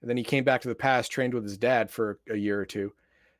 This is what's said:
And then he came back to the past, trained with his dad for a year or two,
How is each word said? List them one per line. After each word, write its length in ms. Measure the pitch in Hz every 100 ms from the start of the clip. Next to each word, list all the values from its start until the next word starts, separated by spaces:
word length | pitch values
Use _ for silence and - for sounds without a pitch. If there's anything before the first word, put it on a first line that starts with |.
And 80 | 120
then 60 | 123
he 60 |
came 200 | 117 139
back 180 | 131 127
to 60 | 123
the 60 | 107
past, 360 | 135 127 120
trained 220 | - 127
with 100 | 123
his 140 | 104 98
dad 320 | 120 123 107
for 280 | - 107 - -
a 60 | 107
year 240 | 101 101
or 60 | 95
two, 280 | 107 101 - _ _ _